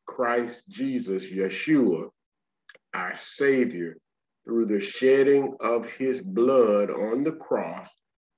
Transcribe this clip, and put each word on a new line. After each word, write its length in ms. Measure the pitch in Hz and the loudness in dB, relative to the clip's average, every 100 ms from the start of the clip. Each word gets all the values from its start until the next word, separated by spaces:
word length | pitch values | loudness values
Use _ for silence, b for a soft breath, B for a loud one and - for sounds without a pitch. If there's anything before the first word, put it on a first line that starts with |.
| - | -16
Christ 560 | - 120 120 120 120 - | -4 0 0 -2 -10 -20
Jesus, 560 | 101 135 127 98 95 90 | -6 -4 -4 -2 -4 -4
Yeshua, 840 | 95 95 - 151 151 113 82 - _ _ _ _ _ _ - _ | -4 -4 -4 2 4 4 0 -6 _ _ _ _ _ _ -20 _
our 200 | - 90 | -8 -8
Savior, 840 | - - - 139 135 113 90 85 80 _ _ _ _ - | -8 -12 -2 2 2 0 -2 -8 -10 _ _ _ _ -4
through 200 | 117 107 | -2 0
the 140 | 104 | -2
shedding 760 | 98 - 131 135 135 139 135 - | -2 0 4 6 6 4 2 -4
of 260 | 113 117 110 | -2 -2 -4
his 360 | - 131 123 | -6 -4 -4
blood 680 | 95 95 123 135 110 104 101 | -4 2 4 6 6 4 0
on 340 | 64 107 120 | -2 -2 -2
the 100 | 151 | -2
cross, 600 | 156 - 117 - - - _ _ _ _ | -4 -4 -4 -4 -10 -16 _ _ _ _